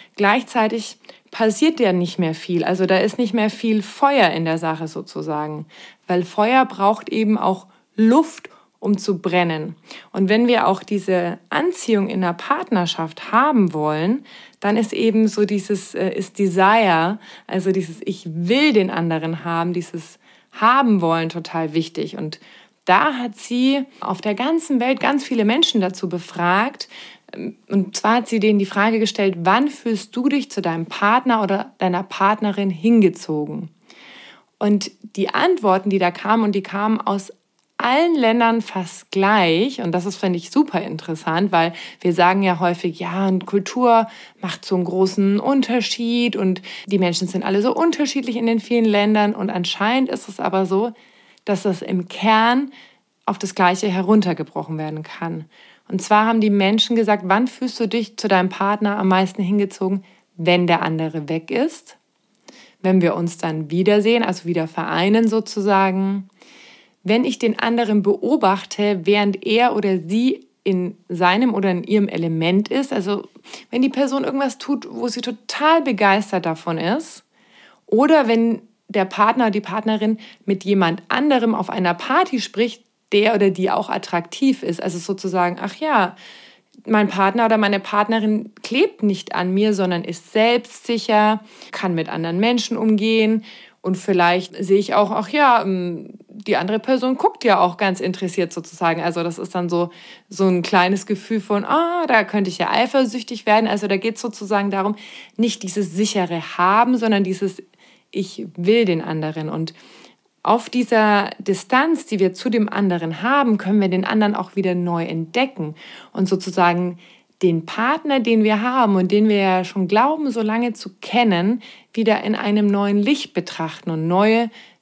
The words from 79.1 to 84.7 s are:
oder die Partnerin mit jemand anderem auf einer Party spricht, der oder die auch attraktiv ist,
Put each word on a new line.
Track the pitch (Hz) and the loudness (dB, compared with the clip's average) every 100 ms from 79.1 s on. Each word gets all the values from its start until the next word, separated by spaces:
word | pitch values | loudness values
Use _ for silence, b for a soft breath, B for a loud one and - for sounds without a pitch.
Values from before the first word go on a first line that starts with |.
| - 214 247 226 | 2 2 4 2
oder | |
die | 202 | 0
Partnerin | 208 208 220 214 214 220 B B - | -4 -4 -2 0 0 -2 B B -4
mit | 190 190 | -4 2
jemand | 196 170 170 - | 2 2 -2 -4
anderem | - 294 254 226 220 | -2 2 2 2 -2
auf | 185 | -4
einer | - 180 | -2 -2
Party | 170 - 294 370 247 | -2 0 0 0 -2
spricht, | - 196 233 - _ _ - | -4 -2 -2 -4 _ _ -2
der | 202 214 208 | 2 4 4
oder | 196 | 2
die | 185 185 | 2 -2
auch | - - | -2 -2
attraktiv | 196 - 175 170 - 269 262 | -6 -4 -6 -6 0 0 2
ist, | - | -2